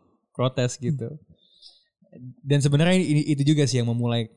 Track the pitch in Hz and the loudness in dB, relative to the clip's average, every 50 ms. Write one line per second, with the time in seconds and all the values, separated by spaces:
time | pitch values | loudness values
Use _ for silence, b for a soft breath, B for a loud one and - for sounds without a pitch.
0 | _ _ _ _ _ _ _ - 123 131 - 139 123 123 - - 123 120 151 127 | _ _ _ _ _ _ _ -4 -2 -2 0 -2 -2 -2 -4 -4 -4 -4 -4 -4
1 | 113 120 151 156 _ _ - _ _ _ _ _ - - - _ _ _ _ _ | -6 -10 -12 -14 _ _ -20 _ _ _ _ _ -20 -20 -20 _ _ _ _ _
2 | _ _ - - 127 127 - _ - 135 143 143 131 147 143 143 165 180 185 185 | _ _ -20 -20 -18 -18 -18 _ -4 -2 0 2 2 2 2 2 4 4 4 2
3 | 175 147 151 147 147 151 151 139 139 143 156 151 143 120 123 123 117 117 117 120 | 2 2 2 0 0 0 0 0 2 2 2 4 2 2 0 0 0 -2 -2 -2
4 | 120 120 117 117 113 110 _ | -2 -2 -2 -2 -4 -6 _